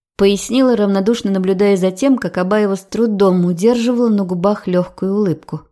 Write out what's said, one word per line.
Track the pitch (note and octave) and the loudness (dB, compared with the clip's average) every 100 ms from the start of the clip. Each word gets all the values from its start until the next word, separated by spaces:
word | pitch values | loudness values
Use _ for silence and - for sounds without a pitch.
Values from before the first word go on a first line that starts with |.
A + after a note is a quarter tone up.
| _ - | _ 0
пояснила, | G3+ G3+ - B3 C4 A3 | 2 2 -2 0 2 2
равнодушно | G3+ G3 F#3+ A#3 G3+ | 0 0 0 -2 -2
наблюдая | F#3+ F#3 F#3+ G3+ G3 | -2 0 0 2 2
за | F#3+ | 0
тем, | F#3 C#4 B3+ | 0 0 0
как | F3+ F3+ | -2 -4
Абаева | F#3 G#3+ G#3 | -2 0 0
с | F#3+ | -4
трудом | - G#3 A#3 G3+ G3 F3+ F3 | -6 -2 -2 2 2 2 0
удерживала | E3+ A3 B3 A#3 A#3+ A#3 | 0 0 2 0 0 0
на | G#3 | 0
губах | F#3 F3+ G3 G#3 - | -2 -2 -2 -2 -2
легкую | F3+ F3+ - F#3+ | -2 -2 -4 -4
улыбку. | G3+ G3 D3+ - D3+ - | -2 -2 -4 -8 -14 -14